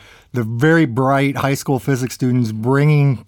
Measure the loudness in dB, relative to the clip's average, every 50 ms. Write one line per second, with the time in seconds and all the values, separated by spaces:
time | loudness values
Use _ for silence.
0 | -16 -20 -20 -20 _ _ -4 -4 -4 -4 -2 0 2 4 4 4 2 2 0 0
1 | 0 2 2 2 0 -2 -2 -2 -2 -2 -2 -2 -2 -2 -4 -2 0 -2 -2 -2
2 | -2 -6 -6 -4 -2 0 0 0 -2 -2 -4 -4 -2 0 0 2 2 2 4 4
3 | 2 2 0 -2 -8